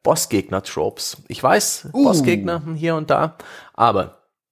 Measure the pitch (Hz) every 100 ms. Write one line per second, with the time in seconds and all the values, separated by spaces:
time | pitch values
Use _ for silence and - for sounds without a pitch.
0 | - 160 - 104 - 95 - - 95 -
1 | - - - 113 127 202 - - - 247
2 | 269 175 131 101 170 170 147 160 165 160
3 | 151 139 160 - - - - - 117 101
4 | - _ _ _ _